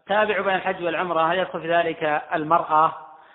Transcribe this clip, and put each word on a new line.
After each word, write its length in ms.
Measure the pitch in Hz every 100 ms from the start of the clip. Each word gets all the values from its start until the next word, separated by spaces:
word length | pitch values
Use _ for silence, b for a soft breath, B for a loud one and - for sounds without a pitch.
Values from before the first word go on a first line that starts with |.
| -
تابع 340 | 202 208 190
بين 140 | 196
الحج 300 | 185 190 175
والعمرة، 360 | 170 151 180 165
هل 180 | 160 180
يدخل 220 | 180 175
في 120 | 160
ذلك 500 | 170 165 160 156 151 -
المرأة؟ 580 | 165 156 170 160 156 160 - - - B